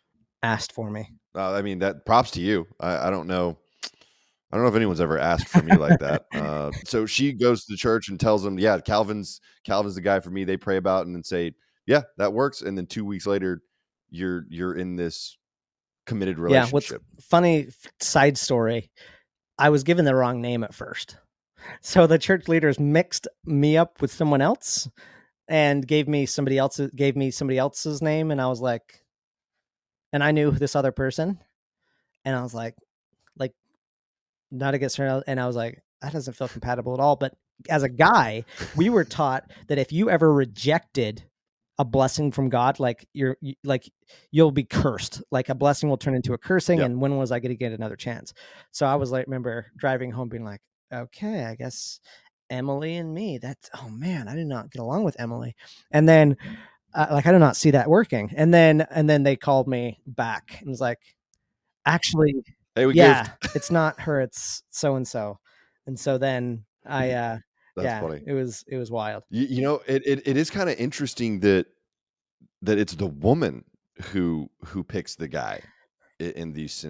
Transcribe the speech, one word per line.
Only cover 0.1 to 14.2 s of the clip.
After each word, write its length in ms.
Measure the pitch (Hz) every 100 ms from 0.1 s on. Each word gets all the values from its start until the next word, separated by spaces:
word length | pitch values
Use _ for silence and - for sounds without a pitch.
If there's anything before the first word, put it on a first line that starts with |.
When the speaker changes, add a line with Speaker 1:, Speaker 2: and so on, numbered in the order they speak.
| _ _ _
Speaker 1:
asked 300 | 117 110 -
for 180 | - 107
me. 220 | 104 110 - _
Speaker 2:
Uh, 180 | 92 95
I 100 | 98
mean, 180 | 101 92
that, 260 | 95 76 -
props 240 | 117 123
to 80 | -
you. 260 | 92 101 80 -
I, 280 | 87 80 80
I 20 |
don't 160 | 95 82
know. 320 | 92 87 82 _ _ - - _ _ _ _ _
I 40 | 104
don't 80 |
know 60 | 123
if 60 | 107
anyone's 240 | 110 82
ever 180 | 82 78
asked 300 | 78 85 -
for 140 | 175
me 140 | 80 92
like 220 | 73 170
that. 260 | 71 76 -
Speaker 1:
<laughs> 0 |
Speaker 2:
Uh, 380 | 71 76 76 73 71
so 220 | - 117 110
she 260 | - 143
goes 320 | 120 120 120
to 80 | -
the 40 | 101
church 320 | 123 113 101
and 100 | 95
tells 240 | - 107
them, 140 | 101 95
"Yeah, 200 | 107 95
Calvin's, 600 | - 104 104 107 95 - _ _
Calvin's 320 | - 101 101 92
the 40 |
guy 180 | 92 95
for 100 | 87
me." 140 | 95
They 120 | 92 95
pray 200 | - 95
about 260 | 92 95
it 40 | 87
and 80 | 87
then 80 |
say, 300 | - 90 85 - _ _ -
"Yeah, 160 | 143 120 -
that 140 | 98
works." 300 | 107 139 -
And 160 | 92 98
then 80 | 87
two 180 | 113
weeks 220 | 101 98 101
later, 360 | 101 92 87 - _ _ _ _
you're, 340 | 85